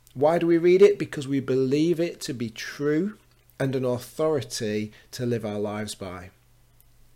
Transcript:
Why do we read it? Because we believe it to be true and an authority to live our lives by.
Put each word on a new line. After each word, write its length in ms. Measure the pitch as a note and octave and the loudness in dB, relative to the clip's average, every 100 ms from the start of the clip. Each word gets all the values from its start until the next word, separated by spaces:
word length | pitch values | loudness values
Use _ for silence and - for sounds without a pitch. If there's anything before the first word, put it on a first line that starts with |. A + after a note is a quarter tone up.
| _ | _
Why 260 | B2+ D3+ E3+ | 2 2 4
do 80 | E3+ | 4
we 120 | E3+ | 4
read 240 | F3 F#3 | 6 8
it? 160 | G3+ - | 8 6
Because 280 | D#3+ - C3 | -4 -8 -4
we 140 | C#3 | -2
believe 580 | B2+ C3 C3 D3 E3 D#3+ | 0 0 2 2 2 0
it 220 | E3+ - | -2 -6
to 120 | - | -10
be 160 | A#2+ A#2 | -8 -8
true 680 | - - - C#3+ D#3 G3+ - _ _ _ - | -10 -12 -4 -2 0 -2 -8 _ _ _ -6
and 160 | C3+ | -4
an 120 | C3 B2+ | -2 -2
authority 1040 | A#2+ - - D#3 D3 A#2 - A2 G#2+ G#2+ - - | -4 -6 -4 -2 -2 -4 -6 -4 -4 -6 -12 -16
to 120 | - | -6
live 220 | B2 A2+ A2 | -4 -4 -4
our 120 | G#2 | -6
lives 360 | G#2 G#2 G#2 | -6 -6 -10
by. 360 | - F#2+ F2+ F#2 - _ _ _ _ _ _ _ | -12 -14 -14 -16 -20 _ _ _ _ _ _ _